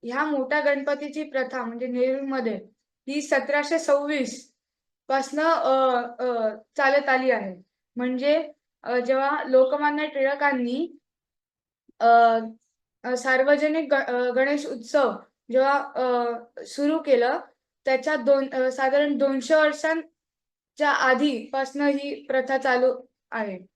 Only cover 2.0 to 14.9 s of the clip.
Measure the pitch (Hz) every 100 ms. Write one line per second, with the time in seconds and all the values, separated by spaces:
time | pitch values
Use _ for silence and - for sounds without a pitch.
2 | 254 269 277 269 226 196 - _ _ _
3 | - 285 285 277 233 285 294 330 320 285
4 | 285 302 226 - - _ _ _ _ _
5 | - 269 277 302 320 330 262 262 262 247
6 | 240 - 247 233 220 214 _ - 269 285
7 | 285 262 262 240 196 180 _ _ _ 233
8 | 247 254 285 311 302 - _ _ - 247
9 | 240 262 277 294 - 262 262 294 294 294
10 | 302 285 269 277 285 269 240 254 339 -
11 | _ _ _ _ _ _ _ _ _ _
12 | 233 233 233 226 226 220 _ _ _ _
13 | 247 254 262 262 269 294 302 320 285 277
14 | 254 247 247 240 269 294 285 247 -